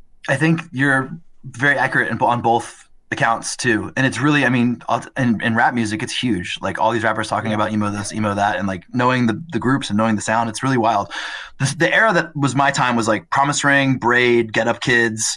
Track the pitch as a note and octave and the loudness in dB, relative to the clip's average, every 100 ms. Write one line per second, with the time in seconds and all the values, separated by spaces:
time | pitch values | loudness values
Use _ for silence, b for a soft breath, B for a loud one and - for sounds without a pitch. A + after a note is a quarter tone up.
0 | - - - C3+ D#3+ E3 - B2+ C#3 C3+ | -20 -12 -4 0 2 0 -2 -2 2 2
1 | C3+ E3 - - - A#2 C#3+ C3 C3 C#3 | 0 -8 -16 -20 -16 -2 0 2 0 0
2 | G#2+ A2 G#2 A#2+ A#2 G#2+ - - - - | -2 0 0 2 2 0 -2 -12 -20 -20
3 | _ A2+ B2+ A2+ - - B2+ A2+ F#2+ - | _ -2 0 0 -4 -4 0 0 0 -2
4 | D3+ A2 C#3+ D3 B2 B2+ A#2+ A#2+ - A#2 | 0 0 2 2 2 2 2 0 -4 -4
5 | - - B2 G#2+ A#2 A2+ C3+ B2 A2 G#2+ | -4 -2 0 0 0 2 2 0 -2 -4
6 | A#2+ - B2+ F#2+ F2 - F#2+ - A2 A#2 | -6 -4 -2 -2 -4 -6 -6 -2 0 0
7 | A2+ A2 G#2+ G#2 A2+ G#2+ A2 G#2+ G#2 G2+ | 0 -2 -2 -2 -2 -2 0 0 -2 -2
8 | G2+ G#2+ G#2+ G2+ G2+ F#2 G2 F#2+ - B2 | -6 -4 -2 0 0 0 -4 -6 -6 -2
9 | B2 B2+ A#2+ G#2+ - A2 A#2+ C3+ - G#2 | 0 2 0 -2 -6 -4 0 0 0 0
10 | A2 G#2+ G#2 A2+ A#2 G#2+ C3 B2+ A2 G#2 | 0 0 0 0 -2 -4 -2 2 2 0
11 | G2 B B B B - C3+ - E3 F3 | -2 B B B B -6 -4 0 0 2
12 | A3 F3 D#3+ D3 C#3 A#2 C#3 C#3 B2+ A#2 | 2 2 -2 -2 -2 2 0 2 0 2
13 | A2 G#2 - - C#3+ C#3 C#3+ C#3 C3+ C3 | 0 0 0 0 2 0 2 2 2 2
14 | A2+ A#2+ B2 A#2+ A2+ A2+ A2+ A2+ - A#2+ | 2 4 4 4 2 0 0 0 2 2
15 | A#2 A2 - | 2 0 -4